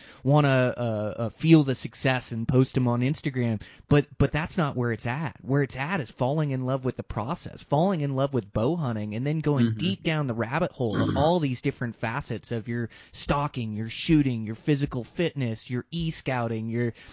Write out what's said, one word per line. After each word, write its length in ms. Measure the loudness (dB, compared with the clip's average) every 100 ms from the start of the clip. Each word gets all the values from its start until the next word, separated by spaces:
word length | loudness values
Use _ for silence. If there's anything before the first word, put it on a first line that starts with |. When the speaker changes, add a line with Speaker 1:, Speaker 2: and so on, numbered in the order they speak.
| -20 -4
Speaker 1:
wanna, 520 | 4 4 6 4 2 0
uh, 380 | -4 -2 -4 -4
uh, 120 | -6
feel 320 | 0 8 8
the 100 | 6
success 580 | -2 -6 -2 0 0 -4
and 140 | -6 2
post 300 | 4 4 2
'em 100 | 2
on 140 | 2
Instagram. 600 | 0 -2 -4 -2 -2 -2 -6 -6 4
But, 200 | 4 4 0
but 120 | 0
that's 280 | 0 -4 -2
not 180 | -2 0
where 160 | -2
it's 140 | -2 -4
at. 300 | -4 -6 -8
Where 220 | 0 0
it's 140 | 0 -4
at 240 | -4 -4
is 80 | -4
falling 400 | -2 -2 0 0
in 160 | -2 -2
love 180 | -2
with 140 | -2 -4
the 40 |
process, 600 | -6 -6 -6 -6 -10 -12
falling 400 | 0 2 2 0
in 120 | -2
love 200 | 0 0
with 180 | 0 -2
bow 240 | 0 0 0
hunting, 380 | -2 -4 -4
and 120 | -4 -2
then 140 | 0
going 280 | 0 2 2
Speaker 2:
Mm-hmm. 100 | 2
Speaker 1:
deep 240 | -2 -2
down 240 | -2 -2 -2
the 80 |
rabbit 380 | -2 -2 -2 -2
hole 280 | -2 -2 0
of 160 | 0 2
Speaker 2:
<clears throat> 0 |
Speaker 1:
all 240 | 4 4
these 220 | 0 -2
different 340 | -4 -4 -6 -4
facets 560 | -4 -4 -6 -8 -6
of 160 | -6 -4
your 220 | -4 -6 -10 -18
stalking, 600 | -10 -2 -2 -2 -4 -6
your 160 | -6 -6
shooting, 560 | -4 4 4 4 0
your 100 | -6
physical 480 | -6 0 0 0 -4
fitness, 680 | -8 -4 -4 -2 -4 -4 -6
your 160 | -8 -6
e-scouting, 800 | -6 -4 -4 -4 -2 -2 -4 -4
your 240 | -2 -2 -4 -16